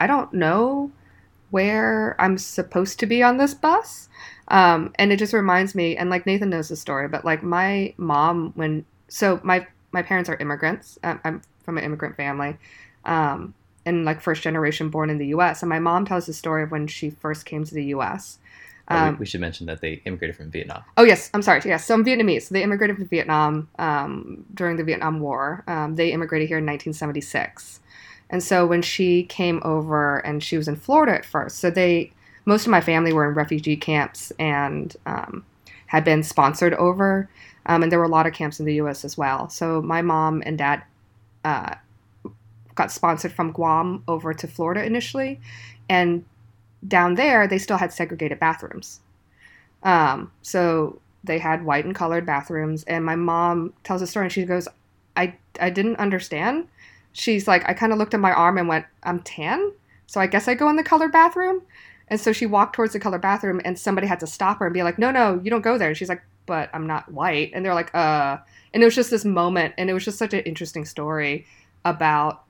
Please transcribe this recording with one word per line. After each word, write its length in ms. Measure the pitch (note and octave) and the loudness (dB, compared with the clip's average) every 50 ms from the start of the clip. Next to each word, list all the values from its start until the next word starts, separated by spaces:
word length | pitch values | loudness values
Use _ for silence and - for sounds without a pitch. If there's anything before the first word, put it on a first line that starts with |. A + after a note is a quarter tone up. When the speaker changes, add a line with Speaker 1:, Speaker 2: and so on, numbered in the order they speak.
Speaker 1:
"I 60 | E3+ | 0
don't 260 | A3 C#4+ C#4 - - - | 2 2 0 0 -2 -2
know 580 | F#3 E3 D#3+ F3 G#3 A#3 C4 C#4 C#4 C#4+ C#4 - _ _ _ _ _ _ _ _ _ _ - | 0 2 2 4 2 2 2 0 -2 -4 -6 -8 _ _ _ _ _ _ _ _ _ _ -2
where 640 | G3 F#3+ F#3+ G#3 G#3+ A3 A3 A3 A3 A3 G#3+ - - - | 0 2 2 2 2 2 2 2 2 0 0 -2 0 2
I'm 180 | F3+ F#3+ F#3+ | 2 2 2
supposed 640 | F#3 - - - - F3 - - F3+ F#3+ F#3+ - - | 0 -2 -6 -6 -6 -6 -2 0 -2 -2 -2 -2 -4
to 60 | A#3 | 0
be 160 | G3+ A#3 A#3+ | 0 4 6
on 160 | B3 B3 B3 C4 | 6 6 6 4
this 160 | C#4 C#4 C#4 | 2 0 0
bus." 540 | - - D#4 F4 A4 A4+ - - - - _ _ - - - - - - - | 0 2 2 2 2 0 -4 -14 -18 -20 _ _ -20 -20 -20 -20 -14 -2 4
Um, 440 | - F#3+ F#3 F3 E3+ D#3+ E3+ - - | 6 8 8 8 6 4 0 -2 0
and 160 | - G3+ G3+ | 2 4 4
it 60 | G3+ G3 | 4 2
just 140 | G#3+ G#3 | 2 2
reminds 420 | - G#3+ G3 F#3+ F3+ F#3 F#3+ F#3+ - | 2 2 4 4 4 4 2 0 0
me, 220 | F#3+ E3+ E3 - | -2 0 0 -2
and, 140 | - F3 F3+ | -2 -2 -2
like, 160 | F#3 F3+ F3 | -2 -2 0
Nathan 240 | G3 F#3+ G3 G3+ G3 | 0 0 0 0 -2
knows 180 | F3 E3 D#3 - | -2 -2 -4 -6
the 80 | D#3+ | -8
story, 320 | D3+ - - C#3+ C3+ C#3+ C#3 | -10 -6 -6 -4 -4 -4 -4
but, 160 | D3 C#3 - | -4 -4 -2
like, 180 | E3 D#3+ D#3 | -2 -2 -2
my 520 | - F3 E3+ F3+ F#3+ G3 G3+ G3 G3 - - | -2 -2 0 2 2 2 0 0 -2 -4 -6
mom, 560 | - F3+ D#3+ D3 C#3+ D3+ E3 F3 E3+ D#3+ E3 - | -6 -2 0 2 4 4 2 2 0 -4 -4 -4
when, 300 | - D#3+ D#3 D#3 D3+ - _ _ _ _ - | -4 -2 -2 -2 -4 -6 _ _ _ _ -12
so 320 | - - A3 G3 F3+ F3+ | -4 0 2 2 2 0
my, 240 | - F#3+ F3+ F3+ F3+ - _ _ _ - | 2 2 2 2 0 -6 _ _ _ -6
my 100 | - F3+ | -4 -4
parents 260 | F3 - F#3+ F3+ F3 - | -2 0 0 0 0 -2
are 80 | D#3+ | -6
immigrants. 600 | - D3 D3 C#3+ D3 D#3+ D#3+ - - - - - - | -6 -4 -4 -4 -2 -2 -2 -2 -4 -10 -18 -16 -8
Um, 180 | - E3+ - - - | -6 -6 -6 -4 -6
I'm 180 | D#3+ D#3+ E3 - _ _ _ - | -6 -6 -6 -12 _ _ _ -10
from 140 | - E3 D#3 | -8 -6 -6
an 60 | - | -4
immigrant 320 | D3 D3+ D3+ D#3 C3+ - | -6 -6 -6 -8 -10 -8
family, 420 | - C#3+ C#3+ C#3 C#3+ C#3+ C#3+ D3+ - _ - - - - - _ _ - | -6 -6 -6 -4 -6 -6 -6 -8 -10 _ -20 -20 -20 -20 -20 _ _ -4
um, 480 | - E3 D#3+ D#3 C#3+ C#3 - - - - _ _ _ _ _ - | -2 0 2 2 0 -2 -4 -8 -14 -16 _ _ _ _ _ -4
and, 180 | E3+ F3 E3+ D#3+ | -2 -2 0 0
like, 160 | D#3 D#3 D#3 | 0 -2 -2
first 220 | - F3 D#3+ D#3 | -2 -4 -4 -2
generation 480 | - D#3+ D#3+ D#3+ D3+ D3 D3+ - D#3+ D3+ | -2 -2 -2 0 0 -2 -2 -2 -6 -4
born 180 | D3+ D#3+ D#3 D#3 | -2 -2 -2 -2
in 80 | D3+ D3 | -2 -2
the 100 | C#3+ C#3 | -2 -2
U 120 | D3+ E3 | 2 2
S. 220 | F3+ E3+ D#3+ - | 2 2 2 -2
And 80 | F3+ E3+ | -4 -2
my 80 | E3 D#3+ | -2 0
mom 260 | E3+ E3+ E3+ F3+ G3+ | 2 2 2 2 0
tells 220 | - F#3+ F3 E3+ | 0 -2 -4 -4
the 80 | E3+ D#3 | -6 -10
story 280 | - - E3 D#3 D#3 D#3 | -8 -4 -2 -2 -2 -2
of 60 | D#3 | -2
when 160 | D#3+ D3+ D3+ | -4 -6 -6
she 220 | D3+ - - D#3 D3 | -6 -8 -8 -8 -8
first 360 | D3+ - - D3+ D#3 D#3 - | -8 -6 -6 -6 -6 -6 -10
came 180 | - D#3 D3+ D#3 | -10 -8 -8 -8
to 100 | D#3 D#3 | -6 -6
the 100 | D3+ C#3+ | -6 -4
U 160 | C#3+ C#3+ C3+ | -4 -4 -2
S. 360 | B2 F#2 - G3 - - - _ _ - - - - - - - - - | -4 -4 -6 -8 -12 -16 -20 _ _ -20 -20 -20 -20 -20 -20 -16 -6 -2
Speaker 2:
Oh, 60 | E3+ E3 | 2 2
we, 60 | D#3+ D#3 | 2 2
Speaker 1:
Um, 80 | D3+ D3 | 0 -2
Speaker 2:
we 80 | G#2+ | -6
should 140 | - - F2 | -6 -6 -6
mention 260 | F2 E2 - - E2+ | -6 -6 -8 -10 -10
that 140 | E2 D#2+ D2+ | -10 -10 -6
they 220 | - D#2+ D#2 D2+ - | -6 -8 -8 -8 -8
immigrated 320 | - F#2 F2 E2 D#2+ D2+ | -10 -8 -6 -6 -8 -8
from 140 | - D2+ D#2+ | -10 -14 -12
Vietnam. 320 | D#2 E2 - - - - - _ - | -10 -10 -10 -10 -12 -14 -12 _ 6
Speaker 1:
Oh, 80 | - A#3+ | 8 8
yes. 260 | A3+ F#3 - - - - | 8 8 4 2 -6 -4
I'm 80 | G#3 | 0
sorry. 180 | G3+ G#3 E3 C3+ - | 4 4 4 4 4
Yes. 200 | G3 E3+ D#3+ - | 0 0 0 2
So 100 | - A3+ | 2 2
I'm 100 | A3+ A3 | 4 4
Vietnamese. 380 | B3+ B3+ A#3 A3 G3 D#3 A2+ | 2 2 2 2 2 2 0
So 120 | - - F#3 | -2 -2 -2
they 80 | G3 | -2
immigrated 340 | F#3+ G#3 G3+ G3+ G#3+ G#3 G3 | 0 0 0 0 0 0 -2
from 100 | G3 F#3+ | -4 -6
Vietnam, 600 | - F3 E3 - - D#3 D3+ D#3 D3+ D3+ D3+ D#3 - - - | -4 -2 -2 0 2 2 2 2 2 0 -2 -6 -8 -8 -6
um, 680 | E3+ D#3 D3 C#3+ C#3+ D3 - C#3 - - - - - - G3 | -4 -2 -2 -2 -4 -6 -8 -10 -12 -14 -16 -18 -18 -16 -8
during 220 | - F3+ E3+ E3 | -4 -4 -4 -2
the 80 | E3 D#3+ | -2 -2
Vietnam 360 | D#3+ D3+ - - D#3 D#3+ D#3 | -4 -4 -2 -2 -4 -4 -4
War. 420 | D3 C#3 B2+ B2+ C#3 D3 E3+ F3+ - | -4 -4 -4 -4 -4 -4 -6 -8 -8
Um, 280 | - E3+ D#3 D3+ D3+ D#3+ | -6 -6 -4 -4 -4 0
they 160 | E3 E3 E3+ | 0 0 0
immigrated 360 | - E3 E3 D#3 E3 D#3 D#3 D#3 | 0 -2 -4 -2 -2 -2 -2 0
here 100 | E3 D#3+ | -2 -2
in 60 | D#3 | -2
nineteen 280 | D3 D3 C3+ - D#3+ | -4 -4 -6 -6 -8
seventy-six. 880 | D#3 - D#3 D3 C#3+ C#3+ C#3+ - - - - - - - - - - - _ _ - - - - - - _ - | -8 -6 -6 -6 -6 -6 -8 -6 -6 -6 -6 -6 -10 -16 -20 -20 -20 -20 _ _ -20 -20 -20 -20 -20 -20 _ -6
And 120 | - F3+ | -6 -4
so 240 | F3 - F#3+ F3+ F3 | -2 2 2 4 4
when 160 | E3+ E3+ F3 | 4 2 2
she 420 | F3 - - - F#3 F3+ F3 F3+ F3 | 0 -2 -2 0 2 4 4 2 2
came 360 | F3 - - F3+ F3 E3 D#3+ - | -2 -4 -2 0 0 0 0 0
over, 540 | D#3+ D#3 D#3 D#3 D#3+ D#3 D3 D3 C#3+ C#3+ - | -2 -2 -2 0 0 0 2 2 2 0 0
and 240 | - D3+ D3 D3 | -2 -4 -6 -6
she 140 | D3 - E3 | -4 -2 -2
was 100 | D#3 D3+ | -2 -2
in 100 | D3+ D3 | -2 -6
Florida 360 | D3+ - - C#4 D#4 D4+ A#3+ F#3 | -6 0 4 4 6 6 4 2
at 100 | - - | 0 -2
first, 340 | - - D3+ - - - - | -2 -4 -4 -4 -4 -6 -2
so 120 | - F3 | -2 0
they, 420 | E3+ F#3+ F3+ F3 F3 E3+ - - _ _ _ _ - - - | 2 4 4 4 4 2 0 -4 _ _ _ _ -16 -4 2
most 220 | G#3 G#3 G#3+ - | 2 2 4 4
of 40 | A#3 | 4
my 100 | G3+ E3+ | 4 4
family 320 | E3 E3+ E3 D#3+ E3 E3 | 4 4 2 2 4 4
were 160 | D#3+ D#3 D3 D3 | 4 2 2 2
in 60 | D3 | 2
refugee 420 | D3+ D3 D3+ D#3+ D3+ D3+ D#3 D3+ | 0 0 0 -2 -2 0 -2 -2
camps 560 | D3+ - - D#3 D3 C3 - - - - - - - | -2 0 0 0 0 0 -2 -6 -14 -14 -14 -8 -4
and, 580 | D#3+ D3+ C#3+ C#3+ C#3+ C#3 D3+ D3 C#3+ D#3+ - - - | -2 0 0 0 0 -2 -4 -6 -8 -8 -12 -12 -10
um, 380 | - - - - - - - - _ _ _ _ - - - _ | -8 -8 -8 -8 -8 -12 -14 -16 _ _ _ _ -20 -20 -20 _
had 160 | - - D#3 | 0 0 2
been 200 | D#3 E3 D#3 D#3 | 4 4 2 2
sponsored 500 | D#3 - - E3 C#3 C3+ D3+ - F3+ F3 - | 0 0 2 2 4 4 4 2 2 2 2
over. 540 | - F3 F3+ F#3 G3 G3 G3 F#3+ G3 G3 - _ - - - - _ - | 4 2 2 2 2 2 2 2 0 -2 -6 _ -20 -20 -20 -20 _ -2
Um, 160 | - E3+ E3 | 0 2 2
and 100 | E3 E3 | 4 4
there 60 | F3 E3+ | 4 4
were 80 | E3+ | 4
a 20 | E3 | 4
lot 180 | D#3+ D#3+ D#3+ | 4 4 4
of 60 | E3 | 2
camps 260 | D#3+ - D#3 D3+ D3+ - | 0 -2 -6 -6 -4 -4
in 60 | D3+ | -2
the 80 | D3+ D3+ | 0 0
U 120 | D3+ D3+ D3 | 0 0 -2
S 160 | C#3 - - | -4 -6 -10
as 120 | C#3 - - | -10 -6 -4
well. 300 | C#3+ C3+ C3+ C3 C3+ - | -2 -2 -2 -2 -4 -8
So 300 | - - F3 E3 D#3+ D#3+ | -6 -4 -2 0 0 -2
my 180 | D#3+ E3 E3 E3+ | 0 0 0 0
mom 400 | E3+ E3+ D#3+ D#3 D#3+ D#3 D#3 D3+ - | 2 2 2 2 2 2 0 -2 -4
and 100 | - D#3 D3+ | -4 -4 -2
dad, 240 | C#3 C#3+ D3 C#3+ - _ _ _ _ _ _ _ _ _ _ _ - | 0 0 0 -2 -4 _ _ _ _ _ _ _ _ _ _ _ -4
uh, 300 | D#3 C#3+ A#2 F2 - - - _ _ _ _ _ _ _ _ - - - _ _ - - - - - - | -2 -2 -2 -4 -8 -12 -12 _ _ _ _ _ _ _ _ -18 -18 -18 _ _ -20 -20 -20 -20 -12 -4
got 160 | - D#3+ - | -2 -2 -2
sponsored 420 | - - - E3+ D#3+ D#3 - E3 | -2 0 0 0 0 0 -4 -8
from 200 | - - E3 D#3+ | -4 -4 -4 -4
Guam 500 | D#3+ F3+ E3 D#3+ D#3 D#3+ E3+ F3+ F3+ G3+ - - | -2 -2 0 2 2 2 2 0 -4 -6 -4 -4
over 240 | E3+ D#3+ D#3+ D#3+ | -4 -4 -2 -6
to 160 | D#3+ D#3 - D#3 | -6 -6 -8 -12
Florida 340 | - - E3 E3 F3+ G#3 | -6 -4 -4 -2 -2 -2
initially. 560 | - A3 A3+ A#3+ - - - C4+ C4+ C4 C#4 - - - - - - - - - - - | -2 -2 -2 -2 -4 -4 -4 -4 -4 -4 -6 -10 -14 -20 -20 -20 -20 -20 -20 -14 -4 0
And 340 | F#3+ F3+ F3 E3+ F3 E3+ - _ _ _ - - _ _ _ _ _ - - F#3+ | 2 2 4 2 2 0 -4 _ _ _ -20 -20 _ _ _ _ _ -14 -4 2
down 260 | G3+ F3+ F3 F3+ F3 | 2 4 4 4 2
there, 300 | G#3 C4+ D4 B3+ A3 G3+ | 2 4 4 6 6 4
they 120 | F#3+ F#3+ F#3+ | 4 2 -2
still 180 | - - G#3 | 0 0 0
had 160 | F#3 F#3 E3 | 0 0 -2
segregated 480 | - - E3+ E3 F3 D#3 D#3+ D3 C#3+ - | -2 -4 -6 -6 -4 -6 -4 -4 -2 0
bathrooms. 600 | E3 D#3+ E3 - - - - - - - - - _ _ _ _ _ _ _ _ _ - - - _ _ _ _ | 0 0 0 -2 -8 -14 -14 -14 -16 -18 -20 -20 _ _ _ _ _ _ _ _ _ -20 -20 -20 _ _ _ _
Um, 480 | - F#3+ F3+ E3 D#3 C#3 C3+ - - - _ _ | 2 4 4 6 4 4 2 -2 -6 -14 _ _
so 580 | - - - F#3 F3 E3+ E3 D#3+ D3+ - - - _ _ _ _ - | -12 -4 0 2 2 2 2 2 0 -2 -4 -12 _ _ _ _ -6
they 140 | F3 D#3+ E3 | -4 -4 -2
had 260 | E3 D#3+ D#3+ F3 E3+ | 0 0 -2 0 0
white 200 | D3+ C#3+ D3 D3 | 0 0 0 0
and 100 | F#3 G3 | -2 -4
colored 320 | - F3 E3 E3+ E3+ F3 | -2 -2 0 0 -2 0
bathrooms. 560 | E3+ D3 C#3+ C#3+ - E3+ D#3 D#3 D#3 D#3+ D#3 - | -2 -2 -4 -4 -4 -4 -4 -2 -2 -4 -6 -4
And 200 | - E3 E3 D#3+ | -4 -4 -2 -2
my 100 | E3 E3 | -2 -2
mom 560 | E3+ E3+ E3+ E3 E3+ F3 F3 F3 E3+ E3 F#3 - _ - | 0 0 0 2 2 2 2 0 0 -2 -4 -10 _ -6
tells 180 | - F#3+ F#3 | -6 -4 -4
a 40 | F#3 | -4
story, 200 | F3+ - G#3+ F#3+ | -4 -2 -2 -2
and 60 | F3+ | -2
she 120 | - G3 F3+ | -2 -4 -2
goes, 240 | F3+ F3+ F3+ F3 - _ _ _ _ _ _ _ _ - | -2 -2 -2 -4 -6 _ _ _ _ _ _ _ _ -2
"I, 180 | - F#3 F3+ - - _ _ - - | -2 -2 -2 -4 -10 _ _ -6 -2
I 100 | E3+ F#3 | -2 -2
didn't 260 | F3+ G3 G3 A3+ A3+ | 0 0 0 0 0
understand." 720 | - G#3 G3+ F#3+ F#3 - - E3+ D3 F3+ A#3 C#4 D#4+ E4+ - _ _ - - - _ _ _ | 0 0 0 0 -2 -4 -6 -6 -4 -2 -2 -2 -4 -6 -8 _ _ -20 -20 -20 _ _ _
She's 340 | - - - A#3+ A3 G3 G3 | -12 -6 -2 0 0 0 4
like, 220 | G#3+ F#3 F3 - - | 4 4 4 4 0
"I 60 | F#3+ | -2
kinda 200 | - A#3 A3 A3 | 0 2 0 2
looked 180 | G#3+ G#3+ G#3+ A3+ | 2 0 0 0
at 60 | G#3 | 2
my 120 | G3 F#3 | 2 4
arm 260 | F3+ - E3+ F3 G3 F#3 | 4 6 4 4 4 2
and 80 | F3 E3+ | 0 0
went, 180 | D#3+ D#3+ - - _ _ | 0 -2 -4 -6 _ _
'I'm 180 | - F3 F3 F3 | -6 -6 -6 -6
tan, 520 | F3 - - - D3+ E3+ - F4 G4+ G4+ G4+ _ _ _ _ _ _ | -6 -10 -10 -8 -4 -4 -2 -2 -2 -4 -6 _ _ _ _ _ _
so 140 | - - G3+ | -6 -2 0
I 60 | F#3+ | 0
guess 220 | F#3 G3+ G#3 G#3+ B3+ | 2 2 0 0 0
I 60 | B3 | 0
go 140 | A#3+ D4 D4+ | 2 2 2
in 80 | D4+ | 2
the 60 | D#4 | 2
colored 300 | D#4 - E4 D#4 D#4+ D#4 | 2 4 4 4 4 4
bathroom.'" 500 | D#4 D#4+ E4 F4 E4+ F4+ F#4 F#4 F#4+ F#4 - _ _ - - - - _ _ - | 6 6 6 6 4 0 0 0 -2 -2 -6 _ _ -20 -20 -20 -20 _ _ -6
And 120 | G#3+ G#3+ | -4 0
so 120 | - A3+ | 0 0
she 140 | A3 - A#3+ | 0 0 0
walked 280 | G#3 G#3 G3 G#3 G#3 - | 2 4 4 4 2 2
towards 180 | - A3+ A3 - | -2 -2 -2 -2
the 60 | G3+ | -4
colored 200 | - G#3 F#3 F3 | -4 -4 -4 0
bathroom, 380 | G3 F#3+ G3+ G#3+ - G3 F3+ F3+ - | 0 0 0 0 0 -2 -2 -2 -2
and 140 | F3+ F3+ - | -4 -6 -4
somebody 280 | - G#3 G3 F#3+ G3 | -2 -2 0 0 0
had 140 | G3 F3+ F3 | 0 -2 -2
to 60 | D#3+ | -4
stop 320 | D#3 - - G3 F#3+ A3 - | -10 -4 -2 0 0 0 0
her 80 | G3+ | -2
and 80 | F3 F3 | -2 0
be 80 | F3+ | 0
like, 160 | F3 F3 F3 - | 0 0 0 2
"No, 120 | A#3 B3+ | 0 2
no, 300 | C4 B3+ A#3 G3+ F3+ F3+ F3+ | 4 4 4 4 2 0 0
you 60 | G#3+ | 0
don't 120 | A#3 A3+ | -2 0
go 160 | A3 A3+ B3 A#3 | 2 2 2 2
there." 100 | F3+ D#3 | 2 0
And 80 | D#3 | -2
she's 120 | - F#3+ F3+ | -2 -4 -6
like, 140 | F3 F3 _ _ _ _ - | -6 -8 _ _ _ _ -8
"But 240 | - E3+ D#3+ C3+ - | -4 -4 -4 -4 -6
I'm 140 | - D#3 D#3 | -8 -8 -6
not 240 | D#3 D#3 D3+ - - | -4 -4 -6 -6 -8
white." 380 | D#3 C#3+ D#3+ F3+ D#3 D3 D#3 D#3 - | -6 -2 -2 0 0 0 -2 -2 -4
And 100 | F#3 F#3 | -4 -2
they're 100 | F#3+ F3+ | 0 0
like, 200 | E3+ E3+ - - | 0 -2 -2 0
"Uh." 440 | F3 E3 D#3 D#3 D3+ C#3 C#3 C#3 D3 - _ _ - _ - - | 0 2 2 2 2 2 0 -2 -6 -10 _ _ -20 _ -2 4
And 80 | A3 | 6
it 40 | A#3 | 6
was 80 | A#3 A#3 | 6 6
just 160 | B3+ A#3 - | 4 2 2
this 140 | A#3+ G#3 G#3+ | 0 0 0
moment, 500 | G#3 F#3+ F3 F3 F3+ F#3+ F3 D#3+ D3+ - - | 0 2 2 2 2 2 0 0 0 -2 -4
and 120 | F#3 F#3+ | -2 -2
it 20 | F#3 | -2
was 100 | F#3 F#3+ | -2 -4
just 140 | G#3+ G3+ - | -4 -4 -4
such 140 | A3+ G#3 | -4 -2
an 80 | G3+ F#3 | -2 -4
interesting 460 | - E3+ D#3 - E3 D#3 - E3 D3+ | -4 -4 -8 -8 -10 -10 -10 -10 -10
story 600 | D#3 - D#3 D3 D3+ D#3 D#3 D3 C#3+ C#3+ D3+ - _ _ _ _ _ _ _ - | -10 -8 -8 -6 -4 -2 -2 -2 -2 -4 -4 -8 _ _ _ _ _ _ _ -4
about, 600 | F3+ E3 D#3 E3 D#3 D3+ D3 D3+ D#3 - - _ | -4 -2 2 2 2 2 2 0 0 -4 -6 _